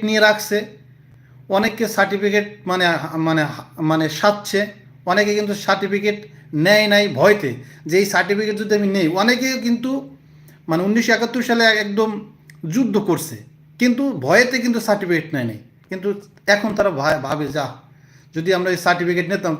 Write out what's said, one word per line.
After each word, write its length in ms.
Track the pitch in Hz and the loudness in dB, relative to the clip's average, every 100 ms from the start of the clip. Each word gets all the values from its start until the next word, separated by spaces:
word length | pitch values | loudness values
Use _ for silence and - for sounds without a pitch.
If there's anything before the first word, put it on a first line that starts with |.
| 214 | 0
নিয়ে 140 | 214 214 | 4 4
রাখছে, 300 | 208 - 208 208 - - - - - _ - - 190 | 4 -2 -4 -4 -14 -20 -20 -20 -20 _ -20 -2 0
অনেককে 280 | 220 214 220 - | 0 -2 -2 0
সার্টিফিকেট 500 | 196 202 202 208 202 - 185 | 0 0 0 0 -2 -8 -4
মানে, 160 | 185 175 160 156 160 160 | 0 0 0 -4 -2 0
মানে, 160 | 160 147 - - - 156 | 2 0 -4 -14 -4 0
মানে 160 | 160 156 - | 0 -2 0
সাধছে, 400 | 208 208 - 196 208 - - - - | 0 0 -2 -4 -4 -8 -20 -10 -2
অনেকে 200 | 190 208 208 | 0 2 0
কিন্তু 160 | 208 202 - | -2 -4 0
সার্টিফিকেট 520 | 196 196 202 208 208 - - - 151 170 | 0 0 -2 -2 -4 -10 -20 -8 0 4
নেয় 220 | 214 214 | 4 4
নাই 120 | 202 208 131 | 2 2 4
ভয়তে, 320 | 185 208 139 113 - - 156 | 4 4 0 -8 -14 -16 -2
যে 60 | 180 | 0
এই 40 | 196 | 2
সার্টিফিকেট 420 | 180 180 202 214 202 | 0 0 0 -2 -4
যদি 120 | 202 208 | -2 0
আমি 100 | 202 196 | 0 0
নেই, 100 | 160 185 | 0 2
অনেকে 280 | 220 247 262 254 233 | 2 2 -2 -2 -2
কিন্তু 260 | 233 254 277 - - _ - - - - | -2 -2 -6 -8 -18 _ -20 -20 -16 -4
মানে 120 | 165 190 | 0 2
উনিশশো 240 | 220 226 | 2 2
একাত্তর 340 | 220 233 254 240 | 0 0 -4 0
সালে 140 | 233 226 214 | 2 4 2
একদম 260 | 208 202 220 208 - - - - 165 | 0 -2 -2 -4 -12 -20 -20 -14 -4
যুদ্ধ 220 | 196 233 202 196 | -2 0 0 0
করছে, 260 | 156 - 113 - - _ - | -2 -4 -12 -18 -20 _ -2
কিন্তু 240 | 247 240 277 190 127 | 0 2 -2 -2 4
ভয়েতে 300 | 196 247 254 | 4 4 0
কিন্তু 160 | 240 226 214 | -2 -2 0
সার্টিফিকেট 400 | 202 185 165 156 147 | -2 0 -2 -2 -4
নেয় 120 | 117 | -6
নাই। 80 | 107 - _ _ | -8 -16 _ _
কিন্তু 200 | 185 196 202 - _ - | -6 -6 -6 -10 _ 0
এখন 220 | 202 214 202 | 2 2 0
তারা 140 | 202 147 | 0 0
ভা-, 220 | 143 156 135 | -2 -2 -2
ভাবে, 200 | 151 143 147 | -4 -4 -4
যা, 100 | 127 - - - _ _ _ 160 | -6 -10 -20 -20 _ _ _ -4
যদি 140 | 170 185 | 0 0
আমরা 120 | 180 | 0
এই 80 | 175 180 | 0 0
সার্টিফিকেট 400 | 175 175 180 170 | 0 0 -2 -2
নিতাম, 220 | 196 175 | -4 -2